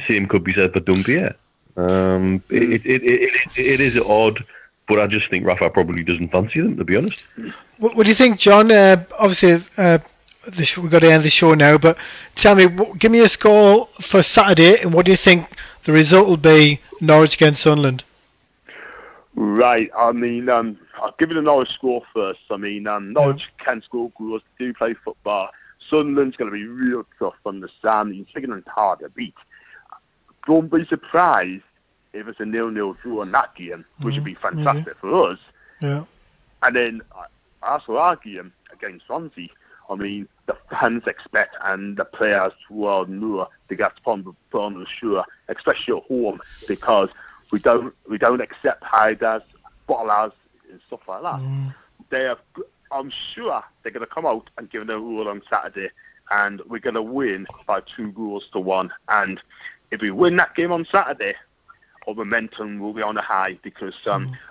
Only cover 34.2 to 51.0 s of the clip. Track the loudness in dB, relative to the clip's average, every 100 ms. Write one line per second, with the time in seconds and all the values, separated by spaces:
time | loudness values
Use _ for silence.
34.2 | -10 -10 -8 -4 -4 -4 -8 -14 -4 -2
35.2 | -2 -4 _ _ _ _ -8 -6 -10 _
36.2 | _ _ _ _ -2 0 -4 -6 -18 -20
37.2 | -20 _ _ _ -6 -6 -6 -2 -2 -2
38.2 | -10 -18 -18 _ _ _ -18 -18 _ -12
39.2 | -12 -18 -20 _ _ _ _ -10 -10 -10
40.2 | -14 _ -12 -12 _ -6 -4 -4 -8 -12
41.2 | -8 -6 -6 -8 -8 -8 -10 -10 -12 -6
42.2 | -2 -2 -4 -8 _ -8 -4 -4 -4 -8
43.2 | -8 -8 -10 _ _ -6 -6 -6 -8 -8
44.2 | -8 _ _ -8 -8 -10 -16 -10 -6 -4
45.2 | -6 _ -14 -8 -4 -4 -4 -8 -6 -6
46.2 | -6 -8 -16 -20 -12 -8 0 0 0 -8
47.2 | -20 -20 _ -4 0 0 -2 _ -14 -2
48.2 | 0 0 -6 -8 -6 -6 -2 0 0 0
49.2 | -4 -6 -10 _ _ _ -8 -6 -2 -2
50.2 | -2 -8 _ _ _ -20 _ -20